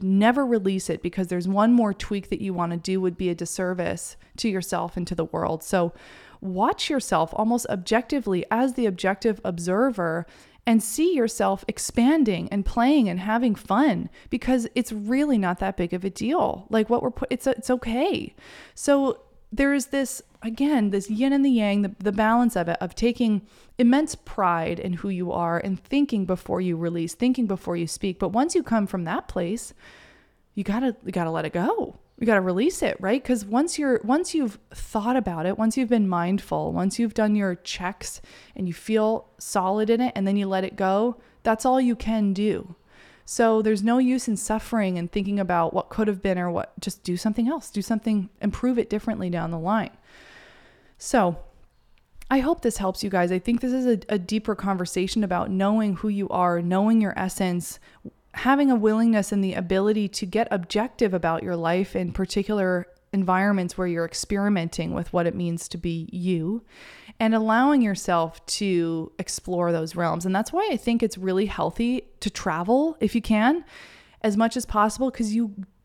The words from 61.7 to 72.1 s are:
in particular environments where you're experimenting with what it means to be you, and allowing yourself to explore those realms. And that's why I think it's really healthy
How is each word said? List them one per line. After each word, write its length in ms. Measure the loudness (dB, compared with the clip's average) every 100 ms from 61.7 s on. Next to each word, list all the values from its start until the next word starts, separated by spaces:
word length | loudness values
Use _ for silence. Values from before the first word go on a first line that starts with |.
| 0 0 -4
in 160 | -4
particular 760 | -4 -2 -2 -2 0 2 0 -4 _ _
environments 640 | -2 2 2 4 2 0 -2
where 100 | -2
you're 180 | -2 -4
experimenting 880 | -6 -4 0 2 2 0 -4 -4
with 180 | -4 -2
what 120 | 0 0
it 80 |
means 360 | 0 -4 -4 -8
to 80 | -8
be 320 | -6 -6 -8
you, 500 | -6 -2 0 0 -4 -8 -20 -20 -20 -20 -2
and 160 | 0
allowing 480 | 2 4 4 6 4
yourself 640 | 4 0 0 0 0 -4 -8
to 640 | -2 0 2 0 -2 -6 -8
explore 540 | -8 -8 -4 0 2
those 240 | 0 -2 -2
realms. 300 | -2 -2 0
And 100 | 0
that's 160 | 0
why 160 | 0 0
I 60 | 0
think 260 | 0 2
it's 160 | 0 0
really 280 | -2 0 0
healthy 640 | -2 -2 0 -2 -2 -6